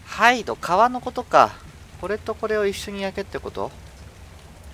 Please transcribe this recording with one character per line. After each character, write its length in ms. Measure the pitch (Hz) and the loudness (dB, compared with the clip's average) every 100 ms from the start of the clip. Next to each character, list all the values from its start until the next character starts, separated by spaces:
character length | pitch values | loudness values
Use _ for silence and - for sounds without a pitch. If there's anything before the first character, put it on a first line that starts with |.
| - | -14
ハ 260 | - 220 | 2 4
イ 120 | 247 | 4
ド、 120 | 196 113 | 0 -6
皮 40 | |
の 420 | - 180 240 247 | 0 4 4 2
こ 100 | 247 | -6
と 120 | - | -8
か。 280 | - 151 113 - - - - - | 4 6 6 4 -16 -20 -20 -12
こ 60 | 180 | -8
れ 100 | 208 | -6
と 180 | - 220 | -6 -6
こ 120 | 220 | -2
れ 100 | 214 | 0
を 80 | 202 | 0
一 100 | 196 | -2
緒 160 | - | -8
に 100 | 202 | -6
焼 140 | 196 185 | -6 -6
け 60 | |
っ 40 | 190 | -8
て 140 | - | -8
こ 120 | - | -8
と？ 200 | 95 110 - - - - - - - - - - | -6 -8 -10 -18 -18 -20 -20 -20 -20 -20 -20 -20